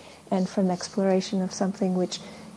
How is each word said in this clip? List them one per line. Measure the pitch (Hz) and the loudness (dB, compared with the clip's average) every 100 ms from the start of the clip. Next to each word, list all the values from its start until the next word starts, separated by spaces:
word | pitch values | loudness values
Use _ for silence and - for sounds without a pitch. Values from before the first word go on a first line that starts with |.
| - - - | -18 -18 -2
and | 190 185 | 0 0
from | - 185 | 2 2
exploration | 180 - - 190 185 - 190 | 0 -2 2 4 4 2 -2
of | 185 | -2
something | - 190 - 190 180 | 0 -2 0 0 2
which, | 175 - - - - | 0 -2 -10 -16 -18